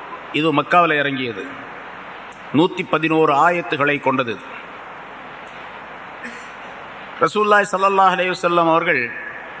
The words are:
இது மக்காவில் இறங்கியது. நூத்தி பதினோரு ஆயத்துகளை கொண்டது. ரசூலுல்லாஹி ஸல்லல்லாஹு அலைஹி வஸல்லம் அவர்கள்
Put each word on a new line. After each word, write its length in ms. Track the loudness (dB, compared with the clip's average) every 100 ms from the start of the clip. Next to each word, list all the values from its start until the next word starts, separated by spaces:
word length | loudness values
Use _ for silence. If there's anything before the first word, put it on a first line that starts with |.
| -12 -14 -4
இது 300 | 0 2 2
மக்காவில் 360 | 4 6 6 4
இறங்கியது. 480 | 0 -2 -4 -6 -8 -12 -14 -16 -16 -16 -16 -16 -16 -16 -2
நூத்தி 360 | 2 2 0 -2
பதினோரு 440 | 0 2 4 4
ஆயத்துகளை 680 | 6 4 4 0 0 0 2
கொண்டது. 360 | 2 0 0 -6 -10 -14 -16 -16 -16 -16 -16 -16 -16 -16 -16 -16 -16 -14 -16 -16 -14 -14 -12 -12 -14 -16 -16 -16 -16 -16 -16 0
ரசூலுல்லாஹி 440 | 0 2 4 4 4
ஸல்லல்லாஹு 400 | 2 4 6 6
அலைஹி 220 | 4 0 0
வஸல்லம் 260 | 2 4 4
அவர்கள் 560 | 4 4 2 0 -6 -10 -12 -14 -14